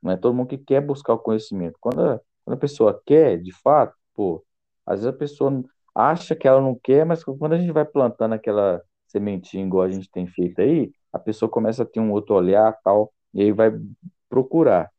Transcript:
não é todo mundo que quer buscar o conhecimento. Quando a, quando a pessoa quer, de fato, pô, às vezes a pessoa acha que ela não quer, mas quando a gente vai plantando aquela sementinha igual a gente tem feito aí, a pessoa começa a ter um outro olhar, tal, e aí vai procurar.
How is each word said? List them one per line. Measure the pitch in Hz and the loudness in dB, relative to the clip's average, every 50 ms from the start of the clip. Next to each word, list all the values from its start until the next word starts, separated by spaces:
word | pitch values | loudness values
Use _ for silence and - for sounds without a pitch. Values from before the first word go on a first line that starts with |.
não | - 87 | -4 -4
é | 92 92 | -6 -2
todo | - 120 123 | 0 -2 0
mundo | 123 127 127 | 0 -4 -6
que | 143 135 | -8 -14
quer | - _ 135 135 | -4 _ 0 0
buscar | 147 143 139 135 - - 117 | 0 -2 -6 -8 -2 -2 -2
o | 113 | -2
conhecimento. | - 120 110 110 110 - - 95 87 82 - _ | -2 -4 -4 -4 -4 -6 -8 -8 -8 -8 -10 _
Quando | - 117 131 147 | -6 -6 -2 0
a, | 175 165 127 107 _ _ _ _ _ | 0 0 -2 -4 _ _ _ _ _
quando | - 123 131 | -10 -8 -6
a | |
pessoa | - 143 143 - 113 107 101 - _ | -6 -6 -2 2 2 2 2 -2 _
quer, | - 139 156 160 135 98 85 | 2 4 6 6 4 2 -2
de | 87 92 92 | -6 -12 -18
fato, | _ _ 135 147 151 123 101 _ _ _ _ _ | _ _ 2 4 4 2 0 _ _ _ _ _
pô, | - 104 92 82 78 _ _ _ _ _ _ _ _ _ | -4 -4 -4 -4 -6 _ _ _ _ _ _ _ _ _
às | - 92 98 | -6 -6 -4
vezes | 107 123 | -4 -6
a | 131 135 | -6 -6
pessoa | 147 143 147 _ 139 139 139 131 127 - _ _ _ _ _ | -8 -10 -4 _ -2 -2 0 -2 -6 -10 _ _ _ _ _
acha | - 110 139 160 175 - - 160 | 0 0 0 0 -2 -4 -6 -6
que | - - 135 | 0 4 4
ela | 131 135 | 4 4
não | 135 135 127 | 4 2 -2
quer, | 123 _ - 131 143 156 | -4 _ 2 4 4 4
mas | 165 170 165 - | 2 -2 -4 -6
quando | - 135 135 151 156 160 | -12 -10 -6 -2 -2 0
a | 170 | 0
gente | 180 175 | -2 0
vai | 160 156 151 | 0 0 -2
plantando | 156 - 147 131 120 113 _ 113 113 113 | 0 0 0 0 0 0 _ -4 -2 -2
aquela | 107 - 117 104 104 101 98 90 85 - _ _ _ _ _ | -4 -4 -2 -2 0 0 0 0 -2 -6 _ _ _ _ _
sementinha | _ 104 101 104 101 92 90 - - 95 95 | _ -4 -4 -4 -6 -8 -10 -10 -10 -8 -6
igual | 95 92 92 92 | -2 0 0 0
a | 92 | 0
gente | 92 98 95 _ | -2 -6 -10 _
tem | _ 90 90 87 | _ -10 -10 -10
feito | - - 90 87 90 - | -6 -4 -4 -4 -2 0
aí, | 92 131 165 165 120 92 _ _ _ _ | 0 2 2 0 -2 -4 _ _ _ _
a | - - | -12 -10
pessoa | - - 107 - - 110 | -8 -8 -6 -4 -4 -2
começa | - 120 113 110 110 - 120 | -2 -2 -2 -2 -2 -2 -6
a | |
ter | 107 _ 113 | -6 _ -4
um | 113 107 | -2 0
outro | 104 101 104 - 107 | -2 -2 -2 0 0
olhar, | 95 90 90 95 104 110 110 110 - _ | 2 2 4 4 4 4 2 2 0 _
tal, | 92 98 104 107 107 _ _ _ _ _ | 2 2 2 2 -2 _ _ _ _ _
e | 98 | 0
aí | 101 104 | 2 2
vai | 107 98 113 110 110 110 107 101 110 _ _ - _ _ _ _ | 2 4 2 2 2 -2 -12 -14 -16 _ _ -20 _ _ _ _
procurar. | - 127 131 131 - 165 165 139 101 90 104 - _ | -2 -2 -2 0 0 2 2 4 4 2 0 -2 _